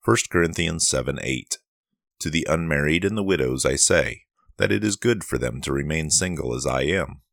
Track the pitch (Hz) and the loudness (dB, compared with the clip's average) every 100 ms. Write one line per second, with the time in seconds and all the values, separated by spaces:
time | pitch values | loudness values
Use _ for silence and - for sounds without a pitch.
0 | - 117 - 90 85 - 82 85 - 67 | 4 2 2 2 2 0 -2 0 0 0
1 | 64 69 - 65 - - _ _ _ _ | -2 -4 -4 -6 -6 -12 _ _ _ _
2 | _ _ - 80 76 80 82 73 73 80 | _ _ -4 -2 0 -2 0 0 2 2
3 | 98 107 98 87 64 65 - 69 - 87 | 2 -2 2 2 2 0 0 2 4 4
4 | 67 - _ _ _ - 101 101 107 101 | 2 -6 _ _ _ -2 0 2 0 0
5 | 117 113 - 64 62 60 67 67 71 80 | 0 0 -2 -4 -4 -6 -4 -2 0 -2
6 | 78 - 92 87 - 62 67 65 69 95 | 0 0 0 -4 -4 -4 -2 0 0 0
7 | 80 - _ | -2 -8 _